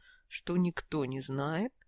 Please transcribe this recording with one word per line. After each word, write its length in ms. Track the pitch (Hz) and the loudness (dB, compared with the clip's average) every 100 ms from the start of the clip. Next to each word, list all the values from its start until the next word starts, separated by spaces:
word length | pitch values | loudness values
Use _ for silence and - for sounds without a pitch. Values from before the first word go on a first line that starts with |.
| - - _ | -20 -20 _
что 300 | - - 175 | -10 0 2
никто 480 | 175 - - 156 127 | 4 0 -4 -2 0
не 160 | 135 | -2
знает, 520 | 131 135 143 160 240 - | -4 -2 0 0 -2 -6